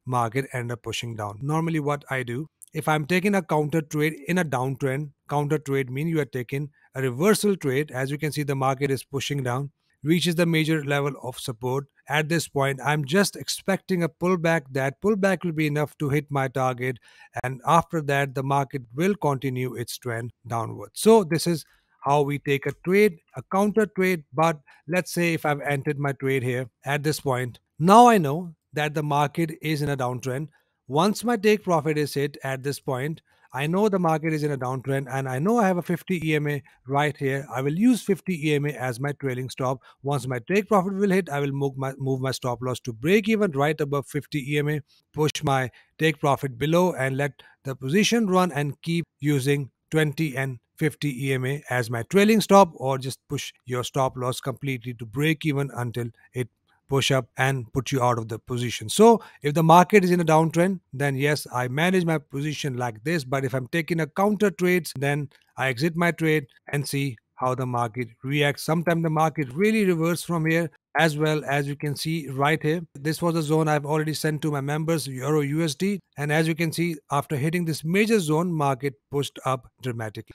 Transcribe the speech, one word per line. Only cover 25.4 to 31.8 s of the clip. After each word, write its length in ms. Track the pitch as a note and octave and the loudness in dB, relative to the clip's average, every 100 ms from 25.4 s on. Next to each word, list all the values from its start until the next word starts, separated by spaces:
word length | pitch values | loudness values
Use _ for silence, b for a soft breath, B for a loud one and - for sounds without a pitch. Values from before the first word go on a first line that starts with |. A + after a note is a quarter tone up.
| D#3 | 0
I've 160 | C#3+ | -2
entered 380 | C#3 C#3+ D3+ C#3+ | -2 -2 -2 -2
my 120 | C#3+ | -2
trade 300 | C3+ C3+ C3+ | -2 0 0
here 260 | B2 B2 B2+ _ - | 0 -2 -6 _ -6
at 180 | D3 | -2
this 160 | D3 D3 | -2 -2
point, 400 | C#3 B2 B2+ - _ - | -2 -2 -4 -10 _ 0
now 280 | E3 G#3+ A#3+ | 8 10 10
I 100 | A3 | 8
know 380 | D3 D3+ F3+ D#3 _ | 2 -2 -6 -16 _
that 200 | C#3+ D3+ | -4 -4
the 100 | D3+ | -2
market 540 | D3 C#3+ D3 - E3 E3 | 0 2 0 0 -4 -4
is 200 | D#3 D3+ | -4 -2
in 80 | C#3+ | -2
a 80 | C3+ | -2
downtrend. 520 | B2 B2+ C3 B2+ D3+ _ _ _ - | -4 -4 -6 -6 -8 _ _ _ -4
Once 360 | C#3 G3 G#3 | 0 2 0
my 120 | A3 A#3 | -2 0
take 280 | G#3+ G#3 | 2 2
profit 340 | F#3+ E3 | 2 0